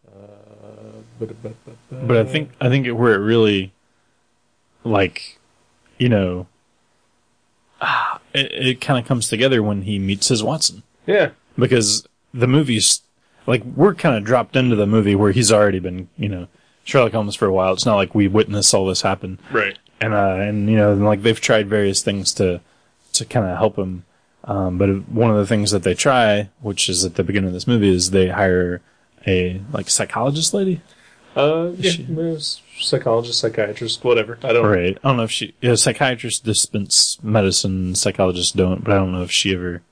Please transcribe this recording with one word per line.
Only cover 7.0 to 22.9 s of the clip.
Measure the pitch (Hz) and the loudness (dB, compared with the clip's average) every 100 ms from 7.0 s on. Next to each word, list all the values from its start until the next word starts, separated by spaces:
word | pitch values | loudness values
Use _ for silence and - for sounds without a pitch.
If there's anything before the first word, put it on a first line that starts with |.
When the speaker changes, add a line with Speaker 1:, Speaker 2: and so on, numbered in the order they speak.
| _ _ _ _ _ _ _ _ | _ _ _ _ _ _ _ _
Speaker 2:
ah, | - - - - _ | -4 -4 -4 -8 _
it, | 139 135 | -6 -4
it | - 127 123 | -2 -2 -2
kinda | - 131 | -2 -2
comes | 117 123 117 | 0 -4 -2
together | 110 131 127 | 0 2 2
when | 104 101 | 0 -2
he | 95 101 | -4 -4
meets | 98 98 - | -2 -2 0
his | 117 | 0
Watson. | 110 156 - 98 _ _ - | -2 -2 -4 -6 _ _ 0
Speaker 1:
Yeah. | 202 156 _ _ - | 0 0 _ _ -2
Speaker 2:
Because | 113 123 101 - - _ _ | 2 2 2 -4 -8 _ _
the | 127 123 | -2 2
movie's, | 139 143 110 - - _ _ _ _ - | 2 2 0 0 -2 _ _ _ _ -2
like, | 120 | -2
we're | 123 - 190 | -2 2 2
kinda | 185 165 113 | 2 0 0
dropped | 101 123 117 131 | 2 0 2 0
into | 127 107 | 2 2
the | 101 | 4
movie | 110 101 98 | 4 4 4
where | 104 | 4
he's | 98 107 | 4 4
already | 107 104 95 | 4 4 0
been, | 90 90 92 - | -6 -10 -12 -8
you | 110 | -6
know, | 92 90 _ _ _ | -6 -12 _ _ _
Sherlock | - 143 117 | 0 2 2
Holmes | 107 104 - | 0 -4 -2
for | 104 | 0
a | |
while. | 95 95 | 2 2
It's | 92 123 | 0 2
not | 101 | 2
like | 92 107 | 2 2
we | 101 | 2
witness | 107 110 101 95 | 2 0 0 2
all | 101 95 | 2 0
this | 90 | -2
happen. | 101 95 92 95 - | -2 -4 -8 -14 -6
Speaker 1:
Right. | 123 101 - _ _ | -4 -4 -6 _ _
Speaker 2:
And, | 117 | -2
uh, | 104 98 92 | 0 0 0
and, | 104 107 104 | -2 -2 2
you | 110 | 4
know, | 104 | 4
and, | 101 104 | 4 2
like, | 101 | 2
they've | 110 110 | 0 0
tried | - 110 101 | 2 0 2
various | 107 101 98 | 0 0 0
things | - 101 - - | -2 -2 -4 0
to, | 95 85 _ _ _ | -2 -2 _ _ _